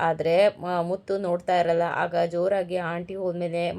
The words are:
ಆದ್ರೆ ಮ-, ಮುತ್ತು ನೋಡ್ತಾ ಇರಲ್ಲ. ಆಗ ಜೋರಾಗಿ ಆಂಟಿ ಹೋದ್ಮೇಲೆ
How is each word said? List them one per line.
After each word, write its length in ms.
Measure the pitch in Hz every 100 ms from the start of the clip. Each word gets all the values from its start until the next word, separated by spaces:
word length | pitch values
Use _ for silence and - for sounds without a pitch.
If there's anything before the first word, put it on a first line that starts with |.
ಆದ್ರೆ 320 | 165 160 160 170 208 -
ಮ-, 260 | 180 180
ಮುತ್ತು 320 | 170 196 - 196
ನೋಡ್ತಾ 360 | 185 175 180 180
ಇರಲ್ಲ. 300 | 170 170 170 -
ಆಗ 180 | 170 170 170
ಜೋರಾಗಿ 500 | 170 185 196 175 180
ಆಂಟಿ 340 | 170 170 175 190
ಹೋದ್ಮೇಲೆ 480 | 185 175 175 170 175